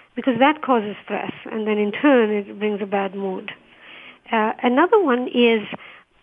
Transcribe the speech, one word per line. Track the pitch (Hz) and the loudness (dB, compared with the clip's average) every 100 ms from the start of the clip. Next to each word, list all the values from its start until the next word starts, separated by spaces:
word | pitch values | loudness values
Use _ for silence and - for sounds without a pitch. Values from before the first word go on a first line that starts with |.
| _ - | _ -8
Because | 254 233 | -2 2
that | 269 302 | 2 2
causes | 302 240 208 190 | 0 0 0 -8
stress, | - 202 - - - | -8 -8 -8 -10 -10
and | 226 214 | -6 -2
then | 208 | -2
in | 208 | -2
turn | - 294 254 214 | 0 4 4 4
it | 208 202 208 | 0 -6 -6
brings | 214 208 | -4 -4
a | 202 | -4
bad | 196 196 | -4 -4
mood. | 196 196 185 214 - _ _ - - - - - | -6 -6 -6 -10 -16 _ _ -20 -20 -20 -20 -4
Uh, | 226 214 - | -2 -2 -2
another | 247 254 359 440 | 0 2 4 4
one | 330 247 254 | 4 0 0
is, | - 240 226 202 - - - _ _ | 2 4 2 -2 -12 -16 -20 _ _